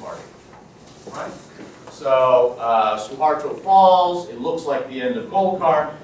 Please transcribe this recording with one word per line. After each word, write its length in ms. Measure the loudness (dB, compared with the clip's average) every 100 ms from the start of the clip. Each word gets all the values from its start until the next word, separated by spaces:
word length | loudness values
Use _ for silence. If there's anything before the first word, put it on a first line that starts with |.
party. 220 | -16 -16 -18 -20 -20 -20 -20 -20 -20 -20 -16
Right? 200 | -12 -12 -14 -20 -20 -20 -20 -20
So, 680 | -8 0 2 4 4 4 0
uh, 360 | 0 2 2 -2
Suharto 640 | -6 -2 0 0 -4 -8
falls, 680 | 2 6 8 6 4 -2 -8
it 120 | -8
looks 240 | -6 -6
like 240 | -4 -6 -6
the 140 | -6
end 140 | -6 -6
of 100 | -4
Golkar, 640 | 0 0 0 0 0 -2 -10